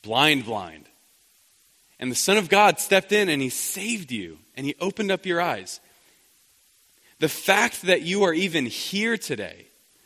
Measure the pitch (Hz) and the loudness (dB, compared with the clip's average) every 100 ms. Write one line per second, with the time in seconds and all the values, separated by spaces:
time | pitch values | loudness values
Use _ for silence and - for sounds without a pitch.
0 | 107 117 151 143 110 107 90 78 - _ | -2 2 4 2 -2 -8 -8 -16 -20 _
1 | _ _ _ _ _ _ _ _ _ _ | _ _ _ _ _ _ _ _ _ _
2 | 127 120 - 208 170 196 208 165 - 190 | -6 -2 2 2 4 6 6 4 2 2
3 | 185 208 196 147 131 - - 196 208 226 | 4 2 2 0 -2 -4 -6 -6 -6 -8
4 | 147 117 85 78 _ - 139 - 180 196 | -6 -8 -8 -14 _ -8 -8 -4 -6 -2
5 | 202 185 185 170 175 110 92 - _ _ | -2 -2 -2 -2 -2 -4 -8 -16 _ _
6 | _ _ _ _ _ _ _ _ _ _ | _ _ _ _ _ _ _ _ _ _
7 | _ _ 156 - - 196 233 - 175 180 | _ _ -4 -2 2 2 2 -2 0 2
8 | 160 196 196 160 190 160 120 - - 196 | 2 2 2 2 0 -2 -4 -6 -6 -4
9 | 220 226 - 120 92 - - _ _ _ | -2 -2 -4 -8 -8 -12 -20 _ _ _